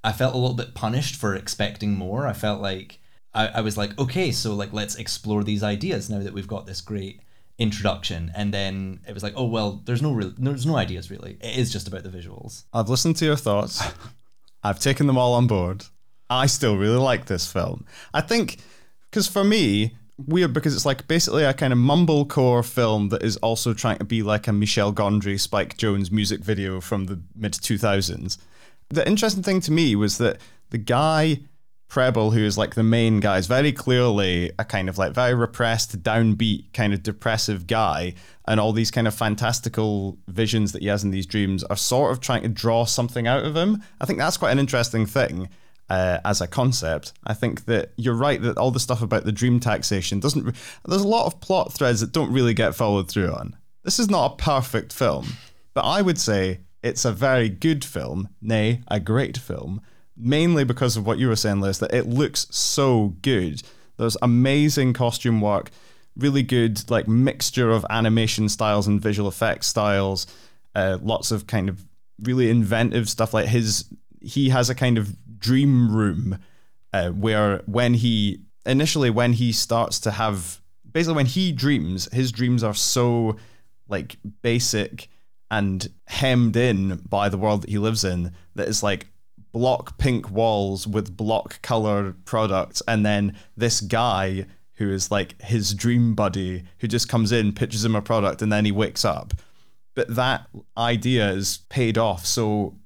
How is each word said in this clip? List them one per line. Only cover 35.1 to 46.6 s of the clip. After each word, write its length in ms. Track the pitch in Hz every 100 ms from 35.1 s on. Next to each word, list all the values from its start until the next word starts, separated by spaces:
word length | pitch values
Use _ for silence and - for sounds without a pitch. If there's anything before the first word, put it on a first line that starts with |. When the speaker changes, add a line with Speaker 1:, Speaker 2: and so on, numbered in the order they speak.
Speaker 2:
very 200 | 76 123
repressed, 680 | 123 117 - 117 113 - 98
downbeat, 680 | 98 113 113 104 113 104 -
kind 180 | - 107
of 100 | 98
depressive 640 | 107 104 117 110 - 98 85
guy. 460 | 113 104 76 90 87 - - -
And 140 | 110
all 120 | 107
these 180 | 110 113
kind 160 | - 113
of 80 |
fantastical 1040 | 104 110 104 113 - 117 - 107 104 98 - -
visions 440 | 92 110 110 101
that 100 | -
he 60 | 101
has 140 | 104
in 100 | 101
these 120 | 95
dreams 400 | 90 107 98 95
are 120 | - 98
sort 360 | - 123 143
of 80 | 127
trying 220 | - 123
to 60 | 113
draw 360 | 104 117 117
something 420 | 117 - 120 - 117
out 180 | 131
of 120 | 143 156
him. 260 | 185 208 - -
I 20 |
think 140 | 131 -
that's 180 | 151 -
quite 160 | 131
an 60 | 135
interesting 480 | 135 123 117 113 104
thing, 420 | 139 120 85 92 - - - -
uh, 300 | 95 92 87
as 200 | 101 101
a 40 | 87
concept. 680 | -